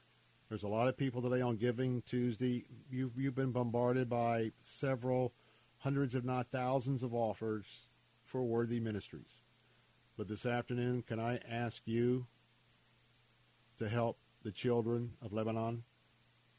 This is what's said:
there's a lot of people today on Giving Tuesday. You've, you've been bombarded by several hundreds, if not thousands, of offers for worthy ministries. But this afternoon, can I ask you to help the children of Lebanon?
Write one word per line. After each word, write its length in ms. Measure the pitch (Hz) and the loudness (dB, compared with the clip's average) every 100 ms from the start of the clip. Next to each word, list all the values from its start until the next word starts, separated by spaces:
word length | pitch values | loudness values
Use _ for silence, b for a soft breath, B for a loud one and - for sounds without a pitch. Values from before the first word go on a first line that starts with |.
| b b b _ - | b b b _ -10
there's 160 | 107 | -6
a 40 | 104 | -2
lot 200 | 110 127 | 2 2
of 80 | 131 | 2
people 260 | 135 117 | -2 -2
today 180 | 123 127 | 0 2
on 160 | 127 113 | 2 2
Giving 460 | 120 117 131 123 | 0 2 0 -2
Tuesday. 600 | - 123 123 110 127 123 - - - | 0 0 2 2 0 0 -4 -16 -8
You've, 260 | 127 131 117 | -4 -4 -2
you've 200 | 135 127 | -2 0
been 160 | 135 | 0
bombarded 560 | 120 120 117 123 127 123 | 2 2 4 4 4 2
by 420 | 120 117 117 113 - | 2 2 2 0 -4
several 680 | - - 139 131 127 127 123 - b b b b | -14 -4 0 0 2 2 2 -2 b b b b
hundreds, 380 | 139 139 139 127 | -2 2 2 0
if 80 | |
not 260 | 120 127 120 | 0 -2 -2
thousands, 540 | 131 127 135 120 135 | -2 2 2 2 0
of 100 | 123 | 0
offers 720 | 117 113 101 113 107 101 - - - _ _ | 0 0 0 -2 -4 -6 -18 -20 -20 _ _
for 180 | - 131 | -8 -2
worthy 380 | 127 117 117 120 | 0 2 2 0
ministries. 640 | 113 104 - 78 55 - - - b b b b _ - | -2 -4 -6 -14 -18 -20 -20 -20 b b b b _ -10
But 100 | 98 | -6
this 180 | 104 123 | -4 -2
afternoon, 580 | 120 120 123 123 123 117 | -2 -2 -2 0 0 -2
can 140 | 113 | -2
I 180 | 117 120 - | -2 -2 -4
ask 340 | 117 120 - | -4 -4 -4
you 420 | - 113 120 127 123 - _ _ _ - _ - - - - - _ _ - - | -2 2 4 2 -2 -14 _ _ _ -20 _ -20 -20 -20 -20 -20 _ _ -18 -6
to 100 | 110 | -2
help 300 | 117 117 113 - - | 2 0 -2 -10 -12
the 80 | 110 | -10
children 640 | 95 127 120 113 120 120 - | -2 2 2 2 0 -2 -8
of 100 | 113 | -8
Lebanon? 520 | 104 110 110 113 117 117 _ - _ - _ _ | -4 -2 -2 -2 -6 -10 _ -20 _ -20 _ _